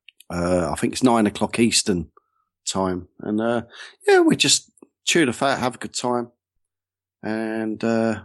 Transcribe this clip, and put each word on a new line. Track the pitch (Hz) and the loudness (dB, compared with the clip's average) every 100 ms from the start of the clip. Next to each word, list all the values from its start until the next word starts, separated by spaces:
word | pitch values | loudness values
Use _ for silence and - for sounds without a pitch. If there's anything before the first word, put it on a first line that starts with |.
| _ _ - | _ _ -8
Uh, | 87 87 90 80 | -4 0 0 0
I | 73 | -2
think | 120 | -4
it's | - | 0
nine | 127 117 104 | 2 4 2
o'clock | - 107 - | 0 -2 0
Eastern | 117 - - 90 80 _ _ _ _ _ - | 2 2 0 -2 -4 _ _ _ _ _ -8
time. | 95 92 92 87 - | -4 -2 -4 -8 -12
And, | - 107 | -4 -2
uh, | 117 120 117 - - - 403 | 0 -2 -6 -14 -20 -6 2
yeah, | 381 | 4
we | 330 - | 4 4
just | 147 165 - _ - _ | 2 0 -2 _ -20 _
chew | - 175 131 | 0 2 2
the | |
fat, | 117 139 107 | 2 0 0
have | 123 120 | -2 -4
a | |
good | 107 - | -10 -6
time. | 123 120 120 _ _ _ _ _ _ _ _ _ | -2 -2 -4 _ _ _ _ _ _ _ _ _
And, | 104 110 110 113 110 107 | -8 -6 -6 -6 -6 -4
uh, | 113 113 113 101 | 0 0 0 -2